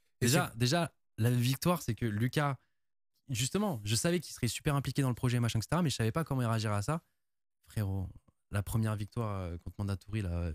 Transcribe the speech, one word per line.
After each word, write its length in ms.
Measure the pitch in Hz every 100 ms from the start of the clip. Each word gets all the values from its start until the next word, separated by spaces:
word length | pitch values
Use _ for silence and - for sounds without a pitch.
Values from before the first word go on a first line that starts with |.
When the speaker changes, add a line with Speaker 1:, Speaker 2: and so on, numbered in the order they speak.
| _ -
Speaker 1:
Et 40 | 120
Speaker 2:
Déjà, 240 | 123 120
Speaker 1:
c'est 40 | 113
Speaker 2:
déjà, 340 | 123 170 165 _ _ -
la 100 | 117
victoire, 520 | 123 120 135 170 175
c'est 100 | -
que 120 | 107 117
Lucas, 520 | 104 123 151 143 127 _ _ _ _ _ _ -
justement, 500 | 113 131 190 208 123
je 120 | 101 113
savais 240 | 170 175
qu'il 120 | -
serait 140 | - 117
super 280 | - 156 139
impliqué 260 | 139 139
dans 60 | 131
le 40 | 117
projet, 240 | 127 120
machin, 200 | 117 113
et 20 |
cetera, 220 | - 160
mais 60 | 160
je 40 | -
savais 140 | 113
pas 120 | 160
comment 180 | - 131
il 60 | 117
réagirait 280 | 113 107 101
à 40 |
ça. 220 | 101 160 _ _ _ _ _ _ -
Frérot, 420 | 117 98 95 90 - _ _ -
la 120 | 101
première 320 | 95 113 110 104
victoire, 460 | 101 - 110 98
euh, 160 | 87 82
contre 180 | - -
Mandatory, 420 | 101 95 - 110
là, 300 | 92 85 85